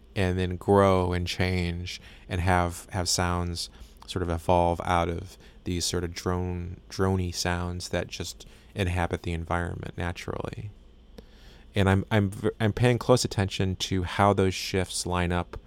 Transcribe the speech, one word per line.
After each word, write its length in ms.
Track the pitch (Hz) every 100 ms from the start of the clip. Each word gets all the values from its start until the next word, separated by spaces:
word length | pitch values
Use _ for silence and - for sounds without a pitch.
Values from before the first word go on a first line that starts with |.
| - -
and 220 | 92 92
then 180 | 90 90
grow 560 | - 101 98 92 90
and 160 | 90 87
change 720 | - 90 92 87 85 90 - - - -
and 100 | 95
have, 480 | 92 90 87 82 -
have 180 | 98 85
sounds 600 | - 87 87 87 85 - - - - -
sort 180 | 92
of 60 | 87
evolve 500 | 82 - 87 87 85 -
out 240 | 87 85
of 280 | 85 92 - - - -
these 180 | 87
sort 220 | - 87 87
of 80 |
drone, 680 | 85 92 90 90 90 87 90 -
drony 460 | - 95 95 90 -
sounds 540 | 90 87 87 87 -
that 180 | 87 -
just 380 | - 85 - - - -
inhabit 500 | 104 92 87 85 87
the 100 | 90
environment 640 | 82 82 87 87 90 - -
naturally. 720 | 85 85 - - - - 104 - - - - - - - - - - 104
And 140 | 95
I'm, 160 | 98 -
I'm, 220 | 110 101
v-, 180 | 104 104 -
I'm 140 | 110
paying 240 | - 123 120
close 260 | - 127
attention 520 | - - 95 - 95 90
to 260 | - 95
how 300 | 87 - 101
those 220 | 101 95 -
shifts 500 | - 95 90 - 92
line 260 | 90 87
up 280 | 87 - -